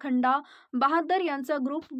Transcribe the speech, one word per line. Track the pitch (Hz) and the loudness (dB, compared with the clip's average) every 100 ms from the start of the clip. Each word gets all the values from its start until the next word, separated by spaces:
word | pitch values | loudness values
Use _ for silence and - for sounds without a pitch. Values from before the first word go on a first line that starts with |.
खंडा | 294 247 254 269 - - _ | -2 0 2 0 -2 -20 _
बहादर | 247 269 330 320 370 | 0 2 2 2 0
यांचा | 349 277 269 294 254 | 0 -4 -4 -2 -2
ग्रुप | 302 - | -6 -8